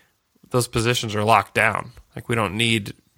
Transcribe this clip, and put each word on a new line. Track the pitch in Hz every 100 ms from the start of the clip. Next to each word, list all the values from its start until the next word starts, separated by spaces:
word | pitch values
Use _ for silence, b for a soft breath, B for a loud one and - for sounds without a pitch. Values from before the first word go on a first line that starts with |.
| b b _ _ _
those | 123 117
positions | 120 113 120 117
are | 107
locked | 107 110 -
down. | - 110 92 - - - -
Like, | -
we |
don't | 117 101 101
need | 117 113 107 - _